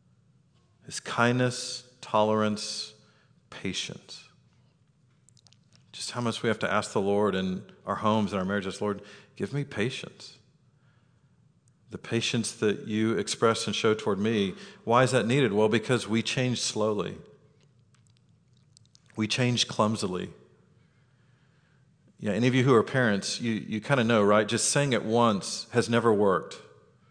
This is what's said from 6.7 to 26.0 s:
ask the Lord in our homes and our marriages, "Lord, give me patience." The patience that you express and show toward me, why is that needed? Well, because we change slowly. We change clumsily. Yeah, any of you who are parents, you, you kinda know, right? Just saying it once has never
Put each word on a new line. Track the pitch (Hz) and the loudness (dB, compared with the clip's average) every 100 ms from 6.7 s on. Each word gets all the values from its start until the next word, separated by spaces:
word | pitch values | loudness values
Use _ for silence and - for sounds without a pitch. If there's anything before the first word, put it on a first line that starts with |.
ask | 101 104 | 0 0
the | 113 | -2
Lord | 98 101 104 95 | 0 2 2 0
in | 92 92 - - - | -2 -6 -10 -14 -8
our | 98 | -2
homes | 110 110 101 | 0 2 0
and | 98 | -2
our | 92 | -2
marriages, | 101 95 92 | -2 -4 -6
"Lord, | 104 95 - - - - | -6 -6 -10 -20 -20 -10
give | 98 | -6
me | 139 139 | -6 -6
patience." | - 113 - - - - - _ _ _ _ _ _ _ _ _ _ _ _ _ _ _ | -4 -4 -4 -12 -16 -20 -20 _ _ _ _ _ _ _ _ _ _ _ _ _ _ _
The | - | -14
patience | - 117 - 120 107 | -4 -2 0 -2 -4
that | - 107 101 - | 0 0 0 -2
you | 107 110 107 | 0 0 0
express | 104 - 117 107 - | -2 2 2 2 -2
and | 101 | 0
show | 113 | 2
toward | 107 - 98 | 2 0 0
me, | 110 113 98 - - - | 0 0 0 -4 -16 -10
why | - 117 | 2 4
is | 127 | 4
that | 127 107 | 4 2
needed? | 135 123 | 2 4
Well, | 101 107 | 4 4
because | 113 107 123 - | 2 2 0 0
we | 113 | -2
change | 110 - 127 120 | 0 -2 -2 -2
slowly. | - 107 107 104 92 98 - - _ _ _ _ _ _ _ _ _ _ _ _ _ _ _ _ _ - | -4 -2 0 0 -4 -8 -16 -20 _ _ _ _ _ _ _ _ _ _ _ _ _ _ _ _ _ -4
We | 107 | -2
change | - 123 120 - | 0 0 0 -2
clumsily. | - 107 110 98 90 92 - _ _ _ _ _ _ _ _ _ _ _ _ _ _ _ _ _ _ | 2 2 2 -4 -4 -8 -12 _ _ _ _ _ _ _ _ _ _ _ _ _ _ _ _ _ _
Yeah, | 107 | -4
any | 98 127 | 0 2
of | 131 | 4
you | |
who | 131 | 6
are | 120 | 4
parents, | - 135 120 101 - - | 4 2 0 0 -2 -6
you, | 120 | -4
you | 107 - 107 | -6 -6 -8
kinda | - 139 | 0 2
know, | 113 117 | 4 4
right? | 101 104 104 | 6 4 4
Just | 113 - | 0 0
saying | 147 143 | 0 0
it | 113 110 | 0 0
once | 117 117 101 - - - | 2 2 2 -4 -10 -4
has | 120 113 | -2 2
never | 117 | 2